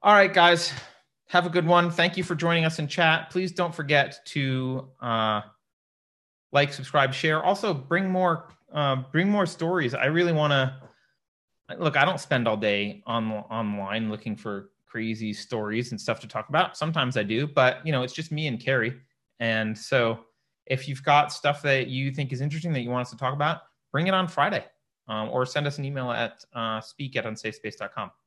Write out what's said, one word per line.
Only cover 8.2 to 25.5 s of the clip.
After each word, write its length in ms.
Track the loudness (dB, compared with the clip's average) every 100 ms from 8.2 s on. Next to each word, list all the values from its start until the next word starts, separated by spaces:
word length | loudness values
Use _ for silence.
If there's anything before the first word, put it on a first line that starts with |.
| 2 0 -6 -20 _
uh, 260 | -2 0 0 -2
bring 180 | 0 2
more 160 | 2 0
stories. 480 | -2 -2 0 -2
I 120 | 0 0
really 260 | 2 2
wanna, 500 | 2 2 2 2 -2 -20 _ _ _ _ _ _ _ _ -2
look, 200 | 0 4
I 80 | 2
don't 140 | 2
spend 280 | -2 0 2
all 80 | 0
day 480 | 0 0 -2 -6 -6
on, 240 | -4 -2
online 760 | -6 -6 -6 -4 -4 -4 -4 -4
looking 280 | -6 -8 -8
for 320 | -8 -10 -12 _ _
crazy 480 | -8 -6 -4 -6
stories 580 | -8 -6 -6 -2 -4 -4
and 80 | -8
stuff 220 | -6 -6
to 60 | -6
talk 200 | -10 -4
about. 300 | 0 -2 -2
Sometimes 400 | -4 -2 -2 -2
I 60 |
do, 220 | -2 -2 0
but, 400 | 4 4 2 -2
you 60 |
know, 120 | -2
it's 100 | -2
just 180 | -8 -8
me 160 | -4 -4
and 100 | -4
Carrie. 440 | 0 0 0 -6 _ _ _ _
And 360 | -2 -2 -2 -6
so 420 | 0 2 2 0 -10 _ _ _ -6
if 220 | -6 -4
you've 160 | -6
got 280 | 4 4 4
stuff 300 | 0 -2 0
that 260 | 2 0 0
you 240 | -4 -4
think 220 | -4 -6
is 80 | -4
interesting 320 | -4 -4 -2
that 80 | -2
you 80 | -2
want 180 | -4 -4
us 20 |
to 80 | -4
talk 160 | -4
about, 280 | -2 -2 -2 -10 _ _
bring 140 | -2 0
it 60 |
on 140 | 0 0
Friday, 380 | 0 0 0 -6 _ _ _ -8
um, 220 | -6 -2
or 160 | -2
send 200 | 0